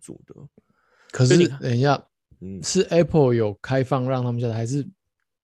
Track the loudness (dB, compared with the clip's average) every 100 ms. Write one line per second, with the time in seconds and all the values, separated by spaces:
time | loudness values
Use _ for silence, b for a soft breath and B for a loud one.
0 | -20 -20 -20 -20 -20 _ b b b b
1 | b 0 4 6 4 0 -4 0 0 0
2 | -4 _ _ _ -14 -10 -4 -2 0 2
3 | 2 4 4 2 -2 -4 -4 -2 0 -2
4 | 0 -2 -2 -2 -4 -4 -4 -4 -6 -12
5 | _ _ _ _